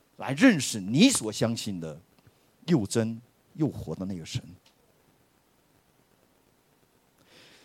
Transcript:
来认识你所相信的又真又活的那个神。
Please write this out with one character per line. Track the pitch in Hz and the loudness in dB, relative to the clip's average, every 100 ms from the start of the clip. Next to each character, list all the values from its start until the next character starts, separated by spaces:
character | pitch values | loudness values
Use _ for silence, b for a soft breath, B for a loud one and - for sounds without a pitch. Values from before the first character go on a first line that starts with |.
| _ - | _ -12
来 | 101 | -8
认 | 139 254 175 | 4 6 6
识 | 120 110 | 0 -4
你 | 92 127 262 | 0 6 6
所 | 233 110 | 6 -2
相 | 104 113 117 | -2 -2 -2
信 | - 92 | -6 -8
的 | 80 73 - _ _ _ _ _ - | -10 -14 -20 _ _ _ _ _ 0
又 | 160 107 | 0 2
真 | 120 110 113 - _ _ - | 0 -2 -4 -14 _ _ -4
又 | 143 | -4
活 | 101 95 82 | -4 -10 -8
的 | 92 | -8
那 | 92 | -8
个 | |
神。 | 82 - 78 92 _ _ _ _ _ _ _ _ _ _ _ _ _ _ _ _ _ _ _ _ _ _ _ _ _ _ b b b b | -8 -10 -10 -18 _ _ _ _ _ _ _ _ _ _ _ _ _ _ _ _ _ _ _ _ _ _ _ _ _ _ b b b b